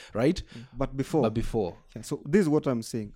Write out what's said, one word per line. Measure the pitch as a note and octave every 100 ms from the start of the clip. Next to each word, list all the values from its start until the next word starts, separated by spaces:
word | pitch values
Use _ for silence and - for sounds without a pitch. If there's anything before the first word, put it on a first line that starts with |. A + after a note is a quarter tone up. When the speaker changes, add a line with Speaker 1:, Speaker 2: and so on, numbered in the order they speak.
| -
Speaker 1:
right? | G#2 C3+ F#3 - A#2+ A#2+ A#2+
Speaker 2:
But | C3+ C3+
before | C3 D#3+
Speaker 1:
But | A2+
before. | A2+ G#2+ A#2 F2 - - A2+
Speaker 2:
Yeah, |
so | - D3 C#3+
this | G3
is | D#3+
what | D3+ C#3+
I'm | A#2+
saying. | A2 A#2 G#2